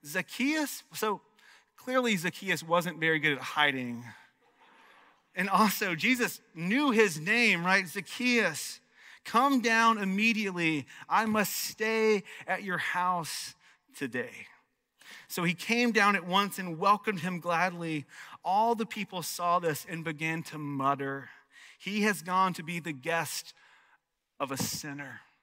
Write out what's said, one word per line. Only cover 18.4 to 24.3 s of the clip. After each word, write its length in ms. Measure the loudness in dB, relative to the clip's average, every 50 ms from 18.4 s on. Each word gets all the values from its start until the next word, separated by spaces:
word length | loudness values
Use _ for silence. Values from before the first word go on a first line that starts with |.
| -4
All 320 | 0 2 2 2 2 0
the 100 | -2 -4
people 380 | -6 -4 -8 -8 -6 -6 -8 -6
saw 360 | -6 -6 -2 0 2 2 2
this 260 | 2 0 -2 -2 -6
and 160 | -10 -10 -6 -6
began 380 | -6 -6 -4 -4 -4 -4 -4 -6
to 140 | -8 -10
mutter, 720 | -8 -8 -6 -4 0 0 0 0 0 -2 -6 -6 -8 -12 -16 -20 -20 _ _ _ -20 -20 -20 -20
"He 240 | _ -10 -6 -2 0 0
has 200 | 0 0 -2 -4
gone 300 | -2 2 2 2 2 0
to 100 | -6 -8
be 160 | -8 -8 -6
the 140 | -6 -8 -10
guest 600 | -6 -4 -2 -2 -2 -2 -4 -6 -10 -10 -12 -20 _ _ _ _ _ _ _ _ _ _ _ _ _ _ _